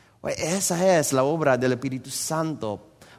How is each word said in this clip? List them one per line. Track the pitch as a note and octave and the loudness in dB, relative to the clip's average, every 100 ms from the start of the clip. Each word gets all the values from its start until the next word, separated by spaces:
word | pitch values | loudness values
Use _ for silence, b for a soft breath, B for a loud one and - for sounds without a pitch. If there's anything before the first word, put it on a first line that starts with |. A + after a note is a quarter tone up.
| b b | b b
Esa | D3 - D#3 F#3+ F#3 F3 F#3+ F3 | -8 -6 -4 -2 -2 2 4 4
es | C#3+ | 4
la | C3+ | 2
obra | C3+ D#3+ D3 B2+ | 2 2 2 4
del | B2+ | 2
Espíritu | B2 B2+ B2+ C3 | 0 -4 -8 -8
Santo. | - - D#3+ D#3+ C#3+ A2 G2+ - _ b | -8 -4 -2 -4 -4 -6 -8 -12 _ b